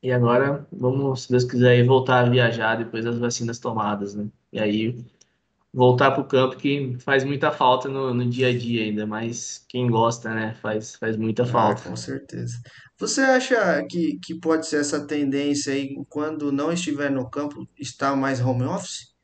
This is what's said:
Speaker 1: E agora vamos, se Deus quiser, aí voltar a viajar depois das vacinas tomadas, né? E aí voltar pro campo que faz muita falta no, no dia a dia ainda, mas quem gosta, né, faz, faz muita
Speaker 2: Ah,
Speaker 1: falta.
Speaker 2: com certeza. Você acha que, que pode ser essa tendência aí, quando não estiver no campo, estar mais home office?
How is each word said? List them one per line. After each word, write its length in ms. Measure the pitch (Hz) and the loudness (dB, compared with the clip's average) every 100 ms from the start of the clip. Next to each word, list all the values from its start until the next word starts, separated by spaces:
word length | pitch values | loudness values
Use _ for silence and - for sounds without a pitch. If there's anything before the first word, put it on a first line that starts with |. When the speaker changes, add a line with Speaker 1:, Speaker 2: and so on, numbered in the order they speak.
Speaker 1:
E 80 | 127 | 0
agora 560 | 123 120 123 139 143 - | 2 4 4 2 -2 -8
vamos, 520 | - 127 135 139 131 | -4 -2 0 -2 -4
se 80 | - | 0
Deus 120 | 123 123 | 2 2
quiser, 240 | 127 123 | 4 6
aí 120 | 123 | 6
voltar 360 | 120 131 123 127 123 | 6 6 6 4 4
a 40 | |
viajar 460 | 123 117 113 110 113 | 4 2 2 0 -2
depois 280 | 110 113 117 | -4 -4 -4
das 120 | 120 | -2
vacinas 400 | 120 - 117 117 | -2 -2 -6 -6
tomadas, 560 | 127 113 104 101 101 | -6 -2 -2 -2 -6
né? 140 | 104 107 _ _ | -6 -10 _ _
E 60 | 110 | -4
aí 440 | 107 107 110 123 - _ _ _ _ _ _ | 0 0 -2 -4 -14 _ _ _ _ _ _
voltar 380 | 127 123 127 139 | 4 6 6 4
pro 120 | 135 | 2
campo 320 | 127 131 131 - | 0 2 2 0
que 380 | 143 143 131 123 | -2 -2 -4 -6
faz 240 | - 135 | 0 0
muita 280 | 135 143 127 | 2 -2 -2
falta 380 | - 131 127 139 | 2 4 4 0
no, 240 | 135 131 | -4 -2
no 160 | 123 123 | 0 -2
dia 180 | 120 127 | 0 0
a 100 | 123 | 0
dia 260 | 117 117 | -2 -2
ainda, 220 | 107 107 107 | -2 -4 -4
mas 600 | 107 117 120 - - _ | -4 -6 -8 -12 -14 _
quem 220 | 127 123 | -2 0
gosta, 440 | 113 117 120 113 | 2 2 0 -6
né, 200 | 110 110 113 | -4 -4 -6
faz, 340 | 113 107 110 - | -6 -6 -6 -8
faz 220 | 113 110 | -6 -2
muita 260 | 110 107 | -2 0
Speaker 2:
Ah, 40 | 123 | 0
Speaker 1:
falta. 420 | 123 107 101 - | 2 2 0 -6
Speaker 2:
com 60 | - | -12
certeza. 680 | - 135 - - 120 - - - - _ | -10 -10 -10 -10 -8 -10 -14 -20 -20 _
Você 220 | 220 - | -4 2
acha 640 | 262 254 254 170 160 147 147 | 4 4 4 2 2 0 -2
que, 280 | 175 156 - | -2 -2 -2
que 160 | - 160 | -8 -6
pode 320 | 160 160 160 | 0 0 2
ser 120 | 151 | -2
essa 260 | 143 151 143 | 0 -2 -2
tendência 680 | 151 139 139 143 143 143 | -2 0 0 0 -2 -2
aí, 220 | 139 139 139 - | -4 -4 -10 -10
quando 440 | 147 151 156 147 | -6 -6 -4 -2
não 200 | 139 151 | -2 0
estiver 380 | 175 156 143 143 | -2 -4 -4 -2
no 180 | 135 123 | -2 -4
campo, 380 | - 147 - 127 _ | -6 -8 -8 -16 _
estar 380 | 131 - 139 135 | -14 -4 -2 0
mais 240 | 135 131 | -2 0
home 240 | 123 120 | 0 0
office? 500 | 131 190 180 - - _ | -2 -4 -8 -14 -16 _